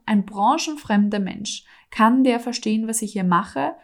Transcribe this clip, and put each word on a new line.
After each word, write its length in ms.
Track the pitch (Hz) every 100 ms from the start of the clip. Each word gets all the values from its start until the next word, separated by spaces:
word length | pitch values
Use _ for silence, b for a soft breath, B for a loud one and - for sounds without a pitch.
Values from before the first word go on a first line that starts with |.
| -
ein 200 | 208 190
branchenfremder 960 | 208 208 320 330 302 - 208 208 208
Mensch, 440 | 190 - - - b b b
kann 340 | - 226 254
der 160 | 262 240
verstehen, 480 | 240 233 214 220 220
was 140 | 226
ich 120 | 208
hier 100 | 202
mache 500 | 185 175 185 - 285 339